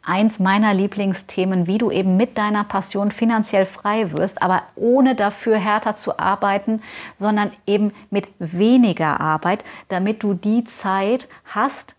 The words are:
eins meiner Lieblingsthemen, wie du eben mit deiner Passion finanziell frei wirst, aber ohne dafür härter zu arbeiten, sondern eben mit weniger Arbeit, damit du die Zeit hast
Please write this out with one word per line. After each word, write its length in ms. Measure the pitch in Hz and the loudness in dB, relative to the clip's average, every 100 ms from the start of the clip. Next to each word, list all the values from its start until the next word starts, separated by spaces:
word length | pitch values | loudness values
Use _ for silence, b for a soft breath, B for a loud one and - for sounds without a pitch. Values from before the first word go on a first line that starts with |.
eins 380 | - 185 214 214 | -2 2 2 2
meiner 340 | 190 196 214 | 2 4 4
Lieblingsthemen, 920 | 196 202 202 196 175 - - 185 190 175 | 2 0 -2 -4 -4 -6 -2 0 0 0
wie 100 | 202 | 0
du 140 | 226 | 0
eben 240 | - 190 185 | 0 2 2
mit 220 | 247 - | 2 0
deiner 260 | 208 208 | 0 0
Passion 480 | 208 196 190 196 202 | -2 -4 -4 -2 -2
finanziell 540 | - 226 226 214 202 190 | 0 0 0 0 0 0
frei 480 | - 202 214 208 | -2 -2 -2 -2
wirst, 280 | 156 196 - | -2 -4 -2
aber 200 | 180 185 - - | 0 0 -2 -4
ohne 360 | 226 254 262 | 2 4 4
dafür 440 | 240 202 208 - 220 | 4 -2 -2 0 0
härter 400 | 196 214 214 214 | 2 0 -2 -4
zu 200 | - - | -6 -2
arbeiten, 640 | 185 202 202 196 202 220 B B B B | -2 0 0 0 -2 -4 B B B B
sondern 320 | 208 208 208 - - | -2 0 -2 -6 -2
eben 260 | 202 208 B B | 0 0 B B
mit 200 | 202 196 _ | -4 -4 _
weniger 800 | 170 175 214 254 226 170 160 - | -8 0 4 6 4 2 0 0
Arbeit, 460 | 156 156 175 208 B B B | 0 0 0 -2 B B B
damit 340 | 185 190 220 | -2 -2 -2
du 120 | 208 185 | -2 -2
die 280 | 208 220 | 0 0
Zeit 640 | 233 - 202 190 196 254 - B | -2 -8 -4 -2 0 -2 -4 B
hast 520 | - 208 262 - - | -10 -4 -2 -4 -20